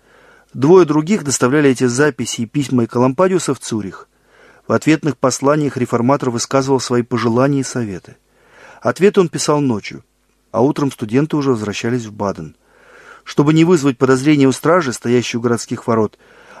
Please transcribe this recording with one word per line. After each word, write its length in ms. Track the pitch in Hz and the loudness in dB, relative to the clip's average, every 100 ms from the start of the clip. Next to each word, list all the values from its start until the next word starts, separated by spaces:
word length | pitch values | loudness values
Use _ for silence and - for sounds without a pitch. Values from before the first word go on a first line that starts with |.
| _ _ _ _ _ | _ _ _ _ _
Двое 320 | 131 139 185 156 | -2 4 6 6
других 360 | 151 156 208 | 2 0 -2
доставляли 460 | 143 120 123 151 143 | -2 -2 0 2 2
эти 160 | 123 | 2
записи 580 | 127 120 151 139 117 - | 0 2 0 -2 -8 -6
и 40 | 113 | -6
письма 400 | 147 127 131 113 | -4 -2 0 0
Эколампадиуса 680 | 120 131 131 185 185 - | 0 0 2 0 0 -2
в 60 | 135 | -6
Цюрих. 500 | - 110 95 - - _ _ _ - _ - | -6 -8 -8 -12 -20 _ _ _ -20 _ -4
В 60 | |
ответных 460 | 113 - 156 156 - | -2 2 0 0 -2
посланиях 580 | 135 - 135 151 143 127 | -2 0 0 0 0 -2
реформатор 540 | 120 117 120 139 127 | -2 0 0 0 -2
высказывал 500 | 117 - 135 135 135 | -4 -2 -2 0 -2
свои 220 | - 123 | 0 -2
пожелания 580 | 117 120 117 117 139 139 | -2 -2 0 0 2 0
и 40 | |
советы. 520 | 131 127 110 90 - - _ _ _ - - - | -4 -6 -6 -8 -14 -20 _ _ _ -20 -20 -6
Ответы 400 | 117 120 196 202 | -6 2 2 4
он 80 | 175 | 2
писал 320 | 156 - 147 | 0 -2 0
ночью, 420 | 139 104 - 69 - _ _ _ _ | 0 -2 -6 -16 -20 _ _ _ _
а 120 | 104 | 0
утром 280 | 135 160 143 | 0 0 -4
студенты 460 | - 107 123 156 151 | -4 -2 -2 0 -2
уже 140 | 139 | -2
возвращались 560 | 117 104 98 117 123 110 | -2 -4 -6 -4 -4 -6
в 60 | |
Баден. 440 | 104 101 90 78 - _ _ _ - - - | -6 -6 -6 -10 -16 _ _ _ -20 -20 -20
Чтобы 300 | - - 147 | -4 0 2
не 120 | 160 | 4
вызвать 340 | 165 180 139 120 | 4 4 2 0
подозрения 480 | 131 131 143 147 135 | 2 2 2 4 4
у 60 | |
стражи, 420 | 123 147 180 139 | 2 0 0 0
стоящей 420 | 110 120 123 113 120 | -4 0 0 0 -4
у 60 | |
городских 440 | 120 117 - 120 - | -2 -2 -4 -8 -2
ворот, 320 | 113 104 - _ - - - | 0 0 -4 _ -20 -20 -10